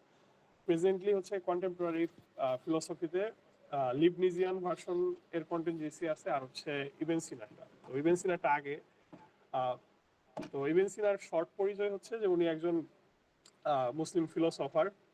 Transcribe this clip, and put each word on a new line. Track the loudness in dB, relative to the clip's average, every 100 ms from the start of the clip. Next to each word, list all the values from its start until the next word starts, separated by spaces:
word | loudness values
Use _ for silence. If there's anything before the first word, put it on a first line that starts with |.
| _ _ _ _ _ _
প্রেজেন্টলি | 0 2 4 2 2
হচ্ছে | 0 0 -4
কন্টেম্পোরারি, | -2 -2 -2 -2 -2 0 -2 -4 -18 -4
আহ, | -2 -2
ফিলসফিতে, | 0 -2 -2 -6 -4 -2 -4 -6 _ _ -6
আহ, | -2 0
লিবনিজিয়ান | 4 4 4 2 2 0 0
ভার্সন | -2 -4 -2 0 0 -2 -6
এর | -6
কন্টিনজেন্সি | -2 -2 -2 -4 -6 -4 -2
আছে, | -2 -2
আর | -2
হচ্ছে | -4 -8 -6 -4 -4 -4
ইবন | 0 0
সিনারটা। | -2 -8 -14 -18 -20 -20 -8
তো | 0
ইবন | 2
সিনারটা | 2 2 0 2
আগে, | 2 0 -8 -10 _ _ -20 -20 _ _
আহ, | -2 -2 -4 _ _ _ _ _ -14 -8
তো | -4 2
ইবন | 4 2
সিনার | 2 0 0
শর্ট | -2 -2 -2 -2
পরিচয় | -2 0 -2
হচ্ছে | -4 -6 -2
যে | 2
উনি | 4 4
একজন, | 2 0 0 -2 _ _ _ _ _ -20 _
আহ, | -2 0 0
মুসলিম | -2 -2 0 0
ফিলসফার। | 2 0 0 -2 2 0 -2 _